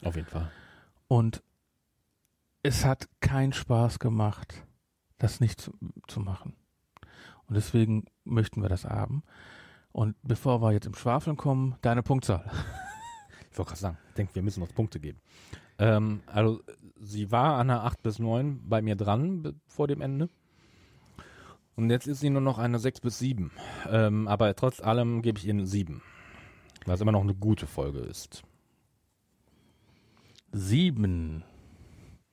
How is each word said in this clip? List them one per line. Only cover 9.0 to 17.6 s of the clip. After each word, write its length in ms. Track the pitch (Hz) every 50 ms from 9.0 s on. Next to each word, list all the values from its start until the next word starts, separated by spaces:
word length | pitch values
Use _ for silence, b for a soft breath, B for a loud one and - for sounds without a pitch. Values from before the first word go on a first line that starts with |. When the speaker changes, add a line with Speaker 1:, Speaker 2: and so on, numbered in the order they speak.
| 101 110 127 147 - B B B B B B B B B B B B B B
Speaker 2:
Und 240 | - 110 107 104 _ -
bevor 400 | 127 120 - - 139 123 117 113
wir 100 | 110 107
jetzt 140 | 104 -
im 80 | 110 101
Schwafeln 420 | - - 123 120 143 - 160 151
kommen, 400 | - - 143 135 131 131 131 127 - -
deine 200 | 123 117 120 117
Punktzahl. 480 | - 139 131 - - 104 87 - B B
<laughs> 40 | B B B B 762 740 807 855 880 880 932 932 906 B B B B B B
Speaker 1:
Ich 80 | - -
wollte 100 | 107 -
gerade 120 | - 82 98
sagen, 160 | 95 85 - _ _
ich 60 | -
denke, 200 | - 101 92 -
wir 80 | 92 90
müssen 200 | 107 101 98 87
uns 80 | - -
Punkte 260 | - 110 107 - -
geben. 220 | 73 73 - - B B B B B B B B B B B -
Ähm, 440 | 104 113 110 107 107 110 107 104 -
also, 340 | - - 107 110 110 113 - - - - - - - - -
sie 320 | 107 101 104 104 104 98
war 260 | 113 117 127 156 151
an 120 | 127